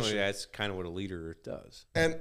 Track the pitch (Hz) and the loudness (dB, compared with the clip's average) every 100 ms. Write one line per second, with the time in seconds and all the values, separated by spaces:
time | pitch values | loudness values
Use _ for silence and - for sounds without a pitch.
0 | 110 104 98 101 - - 104 95 87 90 | 4 4 2 0 -6 -2 -2 0 -2 -2
1 | 98 87 82 80 - - - - - 165 | -4 -4 -8 -8 -8 -10 -10 -20 -4 2
2 | 165 165 | 2 2